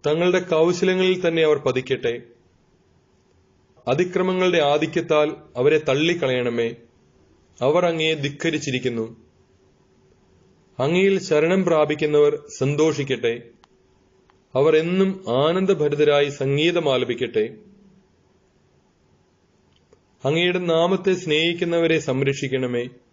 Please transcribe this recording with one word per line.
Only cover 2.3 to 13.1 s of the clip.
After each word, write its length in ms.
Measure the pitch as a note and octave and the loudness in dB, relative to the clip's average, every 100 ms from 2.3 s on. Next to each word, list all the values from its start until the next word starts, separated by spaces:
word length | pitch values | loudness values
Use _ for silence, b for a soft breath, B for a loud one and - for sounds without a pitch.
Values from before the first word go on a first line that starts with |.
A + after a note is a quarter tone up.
| _ _ _ _ _ _ _ _ _ _ _ _ _ _ _ - | _ _ _ _ _ _ _ _ _ _ _ _ _ _ _ -4
അതിക്രമങ്ങളുടെ 680 | C#3 F3+ F#3+ F#3 F#3 F#3 F3 | -2 0 -2 -2 0 0 2
ആധിക്യത്താൽ 800 | D3 D3 E3 E3 D#3+ D3+ D3+ - - - | 2 0 0 -4 0 0 0 -4 -12 0
അവരെ 200 | C3+ D#3 | 2 2
തള്ളിക്കളയണമേ. 960 | D3+ C3+ E3 F3 C3+ B2+ B2 A#2 A#2 - - _ _ _ _ _ _ _ | 0 0 0 0 -2 -2 -2 -2 -4 -6 -20 _ _ _ _ _ _ _
അവർ 240 | B2+ E3 F3 | 0 2 2
അങ്ങയെ 280 | E3 D#3+ | 0 -2
ധിക്കരിച്ചിരിക്കുന്നു. 1000 | D#3 C#3+ - E3 D3+ D3 B2+ B2 A#2 A2+ - _ _ _ _ _ _ _ _ _ _ _ _ _ _ _ - | -2 -4 -4 -4 -4 -4 -4 -4 -4 -8 -10 _ _ _ _ _ _ _ _ _ _ _ _ _ _ _ -4
അങ്ങയിൽ 400 | E3 F3 G3 F#3+ | 0 2 2 0
ശരണം 460 | - D3+ D#3+ F#3+ F3+ | 0 0 2 0 2
പ്രാപിക്കുന്നവർ 760 | D#3+ D3+ D3+ D3+ D3 D3 C#3+ - - | 2 2 0 0 4 4 2 -10 -4
സന്തോഷിക്കട്ടെ. 840 | C3+ D3 D#3+ C#3 C3+ | -2 2 2 2 -4